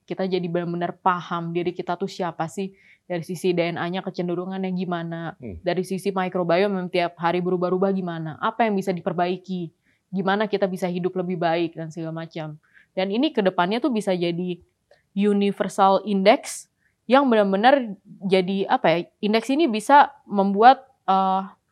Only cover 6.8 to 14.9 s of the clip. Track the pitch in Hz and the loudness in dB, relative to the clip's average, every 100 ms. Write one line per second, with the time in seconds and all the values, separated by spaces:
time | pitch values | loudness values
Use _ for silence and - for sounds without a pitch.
6.8 | 180 175 170 170 170 180 175 180 180 185 | -2 -2 -2 -2 -2 0 0 0 0 0
7.8 | 196 196 175 165 160 147 214 - 220 196 | 0 -2 -4 -6 -8 -4 -4 0 0 0
8.8 | 196 175 190 175 180 185 185 180 165 _ | -2 -4 -4 -2 -2 -4 -6 -8 -8 _
9.8 | _ _ - 190 190 202 214 196 196 185 | _ _ -10 -4 -2 0 0 -2 -2 -2
10.8 | 180 180 180 185 180 175 170 170 165 160 | -4 -2 -4 -4 -4 -2 0 0 -2 -6
11.8 | 160 165 160 165 165 170 156 151 _ _ | -12 -10 -8 -8 -10 -10 -10 -12 _ _
12.8 | _ 185 196 220 311 240 190 185 180 233 | _ -4 -2 0 0 2 0 2 0 0
13.8 | 302 220 202 180 175 170 180 170 _ _ | 0 0 0 0 0 -2 -4 -8 _ _
14.8 | _ | _